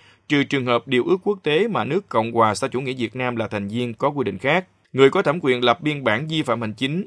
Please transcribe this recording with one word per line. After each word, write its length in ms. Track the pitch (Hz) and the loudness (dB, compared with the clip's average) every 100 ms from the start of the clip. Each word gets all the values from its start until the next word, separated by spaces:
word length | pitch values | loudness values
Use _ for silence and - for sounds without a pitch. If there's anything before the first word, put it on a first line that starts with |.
| _ _ - | _ _ -2
trừ 160 | 143 | 0
trường 220 | 135 143 123 | 2 -2 0
hợp 220 | 120 135 | 0 0
điều 160 | 127 | 0
ước 140 | - 185 | 2 0
quốc 160 | 202 202 | -2 -2
tế 240 | 151 156 226 | 0 0 0
mà 160 | 143 | -2
nước 260 | 113 175 - | -2 -4 -2
Cộng 220 | 117 113 | -2 0
hòa 240 | 117 110 101 | 2 2 2
xã 120 | 135 | -2
chủ 140 | 120 | -4
nghĩa 120 | 135 | -4
Việt 220 | 131 110 127 | -4 -6 -4
Nam 200 | 127 117 | -4 -4
là 120 | 110 | -4
thành 200 | 104 101 | -4 -4
viên 260 | 117 123 | -4 -4
có 160 | 113 135 | -2 -2
quy 140 | 147 | -2
định 140 | 113 95 | -4 -2
khác. 300 | 131 175 185 _ _ | 0 0 -2 _ _
Người 160 | 127 139 | 4 6
có 120 | 185 | 6
thẩm 180 | 175 170 | 0 0
quyền 220 | 147 123 | 0 2
lập 180 | 123 120 | 2 2
biên 220 | 151 147 | 0 -2
bản 240 | 123 107 156 | 0 0 -2
vi 140 | 160 | -2
phạm 200 | 131 117 | -2 -2
hành 120 | 113 | -4
chính, 320 | 101 135 165 | -4 -4 -4